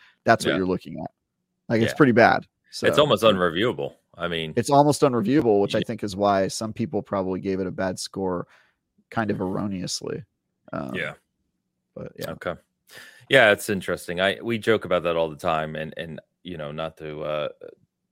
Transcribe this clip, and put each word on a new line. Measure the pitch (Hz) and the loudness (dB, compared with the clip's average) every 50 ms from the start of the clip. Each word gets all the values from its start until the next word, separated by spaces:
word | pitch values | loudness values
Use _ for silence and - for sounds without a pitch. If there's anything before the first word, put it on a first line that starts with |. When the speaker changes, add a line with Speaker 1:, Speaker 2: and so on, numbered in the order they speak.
| _ _ _ _ - | _ _ _ _ 2
Speaker 1:
That's | 113 113 - - | 2 2 2 2
what | - | 0
Speaker 2:
Yeah. | 73 | -2
Speaker 1:
you're | 95 92 | 0 0
looking | 92 92 - - 76 78 71 | -2 -2 -4 -6 -10 -12 -12
at. | 85 - _ _ _ _ _ _ _ _ _ _ _ - | -12 -14 _ _ _ _ _ _ _ _ _ _ _ -2
Like, | 113 110 | 0 2
it's | 117 - | 2 2
Speaker 2:
Yeah. | - | 4
Speaker 1:
pretty | - 151 127 110 | 4 6 6 8
bad. | 117 107 95 - - - _ _ _ _ _ | 8 8 8 6 4 0 _ _ _ _ _
Speaker 2:
It's | - - | -8 -2
Speaker 1:
So | 110 113 - 139 | 0 2 4 4
Speaker 2:
almost | 156 139 110 95 113 | 4 4 4 4 4
unreviewable. | 110 101 92 90 85 78 90 113 123 85 69 69 67 - _ _ _ _ | 4 4 4 2 0 0 0 -2 -2 -2 -4 -6 -8 -10 _ _ _ _
I | 85 85 | -8 -6
mean, | 85 82 82 82 78 78 | -4 -4 -4 -6 -4 -4
Speaker 1:
it's | 120 113 - | -4 0 4
almost | 139 143 147 151 139 - 147 | 6 6 6 6 4 2 2
unreviewable, | 139 123 117 98 117 139 156 123 117 101 101 | 2 2 0 0 2 2 2 4 4 4 4
which | 101 - - | 2 2 0
I | 107 | -2
Speaker 2:
Yeah. | - | -4
Speaker 1:
think | - 113 - 110 | -4 -6 -6 -6
is | 101 92 | -6 -2
why | 98 101 101 98 98 95 | 0 2 2 4 2 0
some | - - - 113 110 107 | -2 -4 -6 -8 -8 -6
people | - 113 78 107 101 - | -6 -6 -4 -4 -6 -4
probably | - 104 98 92 92 95 - | -4 -4 -4 -2 -4 -4 -4
gave | 95 98 95 95 | -4 -4 -4 -4
it | 95 | -4
a | 90 | -6
bad | 82 92 95 92 92 - | -4 -4 -4 -4 -4 -6
score, | - - - 98 95 92 90 87 - - _ _ _ _ _ _ _ _ _ _ _ - | -10 -10 -8 -6 -4 -4 -4 -6 -8 -10 _ _ _ _ _ _ _ _ _ _ _ -8
kind | - 117 113 104 | -6 -4 -2 -2
of | 101 101 | -2 -2
erroneously. | 95 92 98 98 101 104 95 90 98 - - - - - - - - _ _ _ _ _ _ _ _ - | -4 -4 -4 -4 -4 -4 -6 -6 -6 -8 -8 -8 -8 -8 -10 -10 -12 _ _ _ _ _ _ _ _ -12
Um, | - 82 71 64 65 | -10 -10 -8 -8 -8
Speaker 2:
Yeah. | 87 76 76 76 - _ _ _ _ _ _ _ _ _ _ _ _ _ _ _ | -8 -8 -8 -10 -14 _ _ _ _ _ _ _ _ _ _ _ _ _ _ _
Speaker 1:
but | - - - - | -16 -16 -14 -12
yeah. | - - - | -10 -10 -10
Speaker 2:
Okay. | - - - 90 82 - _ _ _ _ _ _ - - - - - - _ - | -10 -8 -8 -10 -10 -10 _ _ _ _ _ _ -20 -20 -20 -20 -20 -18 _ 2
Yeah, | 139 131 117 104 | 4 6 6 6
it's | 104 - - - | 6 4 0 -2
interesting. | 101 90 - 98 87 - - - 87 90 | -4 -2 -2 -4 -6 -6 -6 -6 -2 0
I, | 95 98 - 58 | 0 0 0 -2
we | 95 117 117 | -4 -6 -6
joke | 107 - 117 110 101 - | -2 0 2 0 2 0
about | 87 90 87 80 | 0 -2 0 0
that | 87 82 | 0 0
all | 82 82 78 | 0 -2 -2
the | 76 | -4
time, | 73 - 87 80 78 78 78 78 | -4 -2 -2 0 0 -2 -4 -6
and, | 78 80 78 - | -8 -8 -8 -10
and, | - 85 82 76 - - _ _ _ - | -12 -12 -12 -12 -14 -16 _ _ _ -14
you | 87 87 | -12 -12
know, | 78 76 73 | -10 -10 -10
not | 76 80 80 80 - | -8 -8 -8 -8 -10
to, | - 78 78 76 76 | -12 -12 -12 -10 -8
uh, | 76 76 76 76 73 - - - - - - _ _ _ _ _ _ _ | -6 -4 -4 -4 -4 -6 -8 -12 -18 -20 -20 _ _ _ _ _ _ _